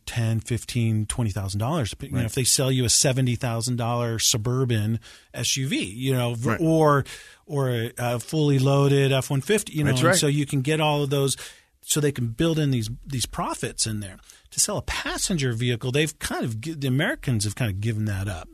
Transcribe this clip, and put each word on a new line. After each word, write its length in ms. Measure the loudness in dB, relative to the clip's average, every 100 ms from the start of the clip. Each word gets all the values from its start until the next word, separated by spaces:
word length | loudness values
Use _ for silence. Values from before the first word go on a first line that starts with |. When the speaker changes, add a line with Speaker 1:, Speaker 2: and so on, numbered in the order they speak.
| -6
Speaker 1:
ten, 340 | -2 0 0
fifteen, 640 | 0 -4 -2 0 2 2 0
twenty 240 | -2 -2
thousand 280 | -2 -4 -2
dollars. 340 | -2 -2 -2 -6
But, 140 | -6
you 40 | -2
know, 40 |
Speaker 2:
Right. 60 | -2
Speaker 1:
if 100 | 0
they 80 |
sell 280 | 2 2 2
you 120 | 2 2
a 40 |
seventy 460 | 4 4 2 2 0
thousand 420 | -2 -2 -2 -2
dollar 420 | -2 -2 -2 0
Suburban 800 | 0 0 0 0 0 0 0 -2 -6 -20 _
S 220 | -6 -4 -2
U 100 | -2
V, 160 | -4
you 300 | -4 -4 -2
know, 200 | 0 0 -2
v-, 140 | -2
Speaker 2:
Right. 100 | 0
Speaker 1:
or, 440 | 2 6 6 4 2 -6 -18 -20 -8
or 220 | -2 0
a, 220 | 0 -2 -4
a 220 | -2 -2
fully 400 | -2 0 4 4
loaded 520 | 6 6 6 4 4
F 180 | 2 0
one 120 | -2
fifty, 320 | 0 0 0
you 100 | 0
know, 80 | 0
Speaker 2:
That's 100 | 4
Speaker 1:
and 60 | 4
Speaker 2:
right. 60 | 4
Speaker 1:
so 100 | 4
you 180 | 2 0
can 160 | 0
get 180 | 0 2
all 220 | 2 2
of 60 | 2
those, 280 | 2 2 0 -8 -18 _ _
so 180 | -2 0
they 120 | 2
can 160 | 0 -2
build 320 | 0 0 2
in 100 | 2
these, 180 | 0 -2 -8 -8
these 200 | -6 -4
profits 640 | -4 -4 -4 -6 -4 -4
in 120 | -4
there. 180 | -8 -14 -20 -20 _
To 80 | -2
sell 180 | 0 -2
a 40 |
passenger 720 | -4 -4 -4 -2 0 0 0
vehicle, 380 | 0 -2 -2 -2
they've 260 | 0 0 -2
kind 240 | -6 -4
of 160 | -4 -4
gi-, 140 | -8
the 140 | -4 0
Americans 580 | 0 0 -2 0 0 0
have 100 | -2
kind 160 | -2
of 80 | -2
given 240 | -2 -2 -2
that 220 | -2 -4
up, 220 | -6 -10